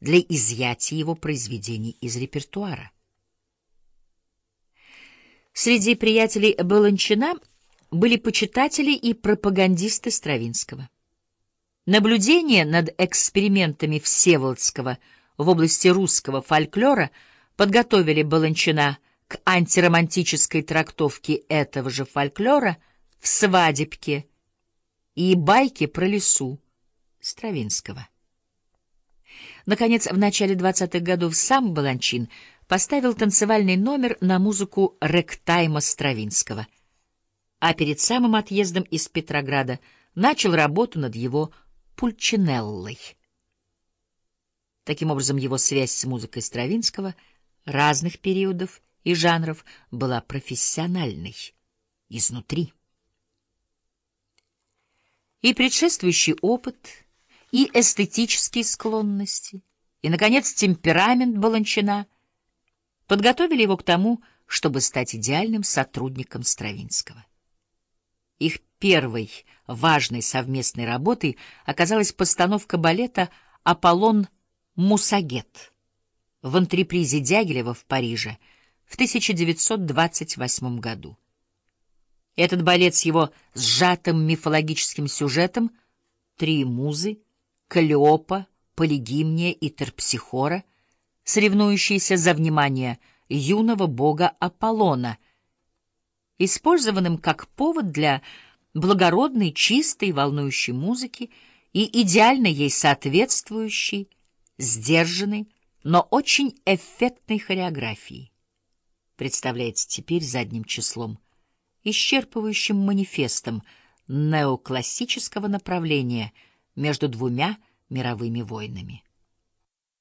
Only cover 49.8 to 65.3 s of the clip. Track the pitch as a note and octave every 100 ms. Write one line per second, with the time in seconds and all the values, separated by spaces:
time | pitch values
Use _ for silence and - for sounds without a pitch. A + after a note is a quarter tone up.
49.8 | _ A#2+ C3 A#2+ - C#3 - B2 - -
50.8 | E3+ F3+ C#3+ D2+ F2 - - _ _ _
51.8 | _ _ - A2 - A#2+ - D3+ E3 _
52.8 | _ _ _ _ _ _ _ _ _ _
53.8 | _ _ _ _ _ _ _ _ _ _
54.8 | _ _ _ _ _ _ A3+ A3+ B3+ -
55.8 | E4 - F3+ E3 - - F3+ B3 - -
56.8 | - - _ _ _ _ _ B3 C#4 A#3+
57.8 | A#3 - G3+ - A#3 - - A#3+ A3+ -
58.8 | A3+ A3 G#3+ G3 G3+ - - F#3+ _ _
59.8 | _ _ D3+ E3+ G#3+ C4 - - G3+ E3+
60.8 | E3 D#3+ G#3 B3 B3+ G#3 A3 A3+ G#3+ -
61.8 | G3+ G3+ G3+ _ _ _ _ _ _ _
62.8 | _ _ - G3+ A3+ B3+ E4+ C#4+ G#3+ F#3
63.8 | - F3 G#3 A#3+ _ _ - - D#3 C3+
64.8 | B2+ C3 B2 A2+ G#2+